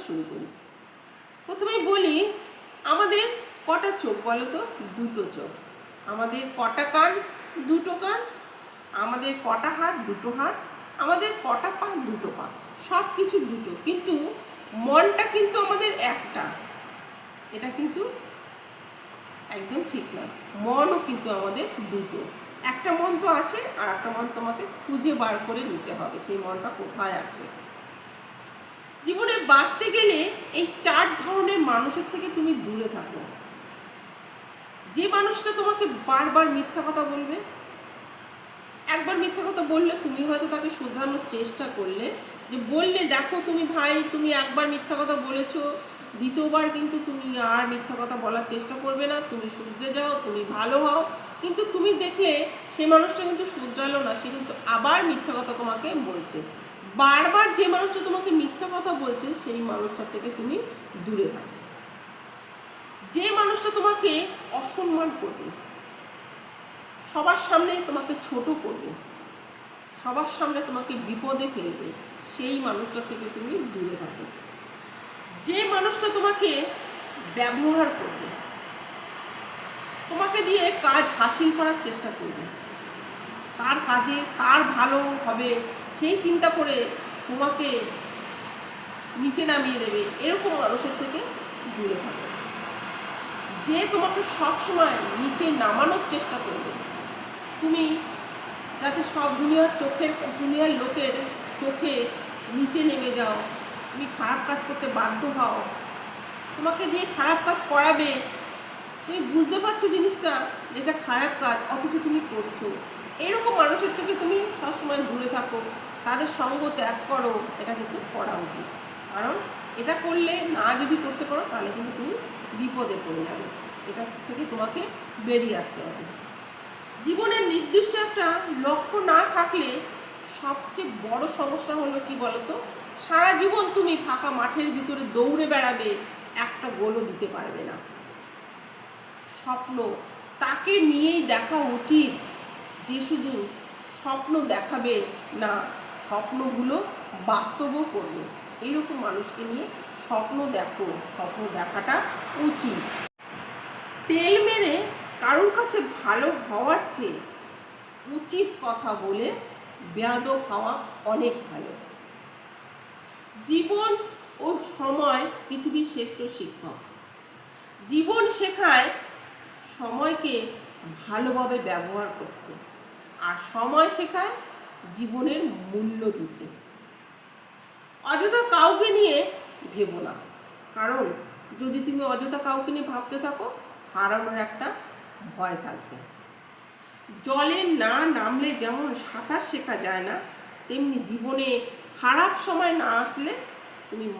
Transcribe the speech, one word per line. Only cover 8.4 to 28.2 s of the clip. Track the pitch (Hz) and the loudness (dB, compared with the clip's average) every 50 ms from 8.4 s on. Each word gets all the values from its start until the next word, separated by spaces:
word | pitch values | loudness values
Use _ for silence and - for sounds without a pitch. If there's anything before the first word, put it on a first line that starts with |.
| - - - - - - - - - - - | -16 -18 -18 -18 -18 -18 -18 -18 -16 -8 -4
আমাদের | 196 214 226 247 247 262 277 269 269 - | -4 -2 -2 -2 -2 -2 -4 -4 -4 -2
কটা | 233 226 220 - 302 | 0 0 0 0 -2
হাত? | 311 311 330 349 339 285 220 | 0 0 0 0 0 -2 -4
দুটো | 196 202 - - 240 247 | -6 -6 -4 -4 -4 -2
হাত। | 269 285 339 427 - - - - - - - - | 0 0 -2 -2 -4 -10 -12 -14 -16 -16 -12 -6
আমাদের | - - 302 349 359 403 427 440 - - | -2 2 2 4 4 2 0 -2 -2 -2
কটা | 254 240 - - 392 392 - | 0 0 0 0 -2 -2 -2
পা? | 392 415 381 | -4 -4 -2
দুটো | 320 247 220 220 - - - - | -4 -4 -4 -4 -4 -4 -6 -6
পা। | - - - - - - - - - - - | -6 -10 -10 -10 -12 -16 -16 -16 -12 -4 2
সব | 370 349 392 - - | 2 2 2 2 2
কিছু | 359 392 381 - 381 | 2 2 4 4 2
দুটো, | 262 226 226 226 226 190 170 - - | 2 2 -4 -6 -6 -6 -8 -4 -2
কিন্তু | 311 359 349 - 381 330 285 302 392 - - - - - - - - 214 | -2 -2 0 0 0 0 2 0 -2 -6 -8 -12 -14 -16 -16 -14 -10 -6
মনটা | 220 233 269 285 320 381 403 - - 427 | -2 2 6 8 10 10 8 8 4 2
কিন্তু | 427 - 427 403 403 - 415 | 4 6 6 6 6 6 4
আমাদের | 403 392 403 392 427 415 392 - | 4 4 4 4 4 2 2 2
একটা। | - 247 - - - - - - - 156 - - - - - - - - - - - - - - - - - - - - | 0 0 0 -2 -6 -6 -6 -4 -4 -4 -6 -8 -10 -12 -14 -14 -14 -14 -16 -16 -16 -16 -16 -18 -18 -18 -18 -18 -16 -12
এটা | - 214 240 254 - | -10 -8 -6 -6 -4
কিন্তু | - 294 302 - 359 415 494 - - - - - - - - - - - - - - - - - - - - - - - - - - - - | -2 -2 -2 0 -2 -4 -4 -6 -8 -12 -14 -16 -16 -16 -18 -18 -18 -18 -18 -18 -18 -18 -18 -18 -18 -18 -18 -18 -18 -18 -18 -18 -16 -12 -10
একদম | - 202 196 196 247 320 339 - | -10 -8 -8 -4 -4 -4 -4 -4
ঠিক | - 233 - - - | -4 -6 -6 -6 -8
না, | 180 - - - - - - - | -8 -8 -10 -10 -12 -14 -12 -8
মনও | 202 208 233 247 277 294 381 370 330 - | -4 0 2 4 6 6 6 4 2 0
কিন্তু | 277 247 208 - 226 | -2 -4 -4 -2 -2
আমাদের | 202 190 196 196 202 262 311 220 - - 214 180 | -2 -2 -2 -2 -2 -2 -4 -4 -6 -8 -8 -4
দুটো। | 196 196 190 - - - - - - - - - - - - | -4 -4 -4 -4 -6 -8 -8 -8 -10 -14 -14 -16 -12 -6 -4
একটা | 254 254 - - 359 | -4 -4 -2 0 0
মন | 339 330 339 359 349 320 | 2 2 2 2 2 2
তো | 381 | 4
আছে, | 359 311 294 320 - 415 453 - - - | 4 4 4 2 0 -2 -4 -4 -4 -4
আর | - 208 208 | -4 -2 -2
একটা | 190 - - 233 | -2 -2 -4 -4
মন | 226 226 240 240 - | -2 -2 -4 -4 -4
তোমাকে | 240 233 233 226 - 403 392 - - - | -4 -4 -4 -4 -4 -6 -8 -10 -10 -6
খুঁজে | - 277 254 247 311 285 | -4 -2 2 2 2 2
বার | 233 233 220 208 208 214 | 4 2 2 0 -2 -2
করে | 220 226 240 | -4 -4 -4
নিতে | 254 - 180 160 - - - | -2 -4 -4 -6 -6 -6 -6
হবে, | - - - - - - | -6 -6 -6 -6 -8 -6
সেই | - 196 | -4 -4
মনটা | 196 190 185 185 185 - 226 - | -4 -2 -4 -4 -4 -6 -6 -6
কোথায় | - 196 190 - 220 196 190 185 | -6 -8 -8 -4 -4 -2 -2 -2
আছে। | - - - - - - - - - - - - - - - - - - - - - | -4 -6 -8 -10 -12 -12 -12 -14 -14 -16 -16 -16 -16 -16 -16 -16 -16 -18 -18 -18 -18